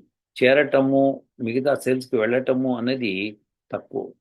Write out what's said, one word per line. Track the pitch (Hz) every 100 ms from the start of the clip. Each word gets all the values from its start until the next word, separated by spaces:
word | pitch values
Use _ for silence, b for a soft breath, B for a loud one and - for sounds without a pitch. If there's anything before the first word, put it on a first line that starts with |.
| _ _ _ -
చేరటము, | 127 139 139 139 135 135 139 135 - - 113
మిగతా | 123 139 127 131
సెల్స్‌కి | 131 127 117
వెళ్ళటము | 110 123 131 127 131 120
అనేది | 120 131 117 95 107 107 _ _ _
తక్కువ | 101 - - - -